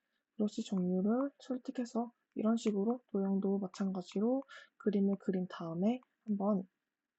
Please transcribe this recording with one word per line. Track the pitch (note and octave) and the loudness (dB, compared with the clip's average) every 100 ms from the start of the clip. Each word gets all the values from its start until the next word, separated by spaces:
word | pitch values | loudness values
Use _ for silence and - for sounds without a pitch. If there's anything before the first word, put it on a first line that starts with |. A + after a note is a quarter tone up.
| _ _ _ - | _ _ _ -2
브러쉬 | G#3+ - | -2 -2
종류를 | - F#3+ F3+ F#3 G3+ B3 C#4 - | -2 0 2 2 2 2 0 -4
선택해서 | - B3+ - C4 A#3 A3+ A#3 - _ | -8 -8 -6 -6 -4 -4 -6 -10 _
이런 | - G#3+ A#3 | -2 2 2
식으로 | G#3+ G3+ A3 B3+ _ | 2 2 0 -2 _
도형도 | G3 G3 G3 G3 G3 | -2 2 2 2 0
마찬가지로 | F#3 - G3 F#3+ - G3 A3+ C4+ - - - - | -2 -4 -4 -4 -4 0 2 0 -4 -14 -20 -4
그림을 | G#3+ G3 G3 F#3+ | 0 2 2 2
그린 | - F#3 F3+ | 0 -2 -2
다음에 | - E3 E3 G#3 B3+ - _ A3 | -6 -6 0 0 0 -6 _ -4
한번 | G3+ G3 G3 F#3+ _ _ _ _ | 0 0 0 -2 _ _ _ _